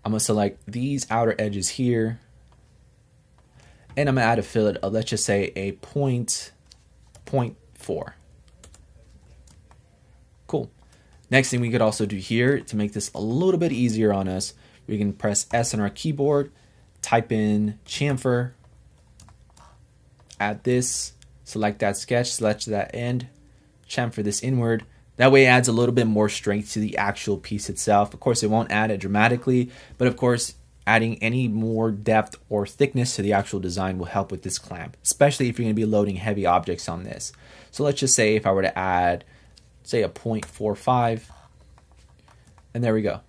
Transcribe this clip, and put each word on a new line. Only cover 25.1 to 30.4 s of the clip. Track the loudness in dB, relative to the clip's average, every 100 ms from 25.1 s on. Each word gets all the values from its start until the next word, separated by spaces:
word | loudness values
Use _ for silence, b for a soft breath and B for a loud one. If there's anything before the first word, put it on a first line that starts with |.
| 4
That | 6
way | 8 8
it |
adds | 6 4
a |
little | 2 2 2
bit | 2
more | 2 2
strength | 0 -2 -2 -4
to | -4
the | -4 -2
actual | -2 -2 -4 -4
piece | -4 -8 -6
itself. | -4 2 4 4
Of | 0
course, | 0 0
it | 2
won't | 0 2
add | 0 0
it | -2
dramatically, | 0 4 4 2 2 0 0 B B 0
but | 0
of | 2
course, | 0 0